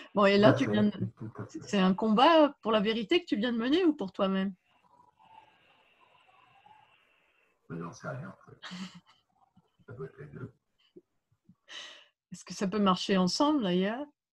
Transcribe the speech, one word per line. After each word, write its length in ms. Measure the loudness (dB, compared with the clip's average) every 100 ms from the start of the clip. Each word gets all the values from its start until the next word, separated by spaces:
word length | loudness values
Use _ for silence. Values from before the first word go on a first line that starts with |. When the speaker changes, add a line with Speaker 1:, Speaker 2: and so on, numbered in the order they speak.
| -6
Speaker 1:
Bon, 120 | 2 4
et 100 | 6
là, 160 | 6
Speaker 2:
Tout 20 | 4
à 40 |
Speaker 1:
tu 60 | 2
Speaker 2:
fait, 60 |
Speaker 1:
viens 120 | 2
de, 80 | 0
Speaker 2:
tout 400 | -2 -8 -10 -16 -14
à 40 | -14
fait. 120 | -14
Speaker 1:
c'est 160 | -4 0
un 160 | 0 0
combat 600 | 0 4 6 6 4 0
pour 100 | -2
la 80 | 0
vérité 420 | 0 -2 0 0
que 40 | 0
tu 120 | -2
viens 140 | -2
de 40 | -2
mener 260 | 0 2 2
ou 80 |
pour 180 | 0 -4
toi-même ? 420 | -4 -2 -2 -4 -8 _ _ _ _ _ _ _ -20 _ _ _ _ _ _ _ _ _ _ _ _ -20 -20 _ _ _ _ _ _ _ _ -16
Speaker 2:
Mais 100 | -12
j'en 120 | -12
sais 160 | -14 -12
rien, 220 | -12 -14
en 220 | -18 -20
fait. 240 | -20 -16 -14 -14 -16 _ _ _ _ _ _ _ _ -20
Ça 60 |
doit 120 | -16 -16
être 120 | -16
les 80 | -20
deux. 260 | -16 -18 _ _ _ _ -20 _ _ _ _ _ -20 _ -18 -18 -20 _ _ -20
Speaker 1:
Est-ce 120 | -20
que 100 | -14
ça 140 | -6 -4
peut 120 | 0
marcher 360 | 2 0 0 2
ensemble, 480 | 2 2 0 2
d'ailleurs ? 420 | 0 0 0 -4 -10 _ _